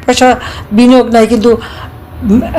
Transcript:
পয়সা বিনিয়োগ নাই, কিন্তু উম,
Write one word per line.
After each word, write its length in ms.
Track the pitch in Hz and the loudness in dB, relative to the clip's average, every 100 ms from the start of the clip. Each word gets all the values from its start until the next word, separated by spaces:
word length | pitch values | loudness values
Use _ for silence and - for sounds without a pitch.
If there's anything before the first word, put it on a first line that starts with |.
| - | -4
পয়সা 300 | 247 254 226 - - - | 0 2 0 -6 -14 -4
বিনিয়োগ 380 | 214 247 254 226 | 2 4 4 4
নাই, 160 | 226 220 | 2 2
কিন্তু 300 | 233 233 226 - - - - - - | 2 0 0 -4 -16 -16 -18 -18 -8
উম, 180 | 214 226 - | 0 0 0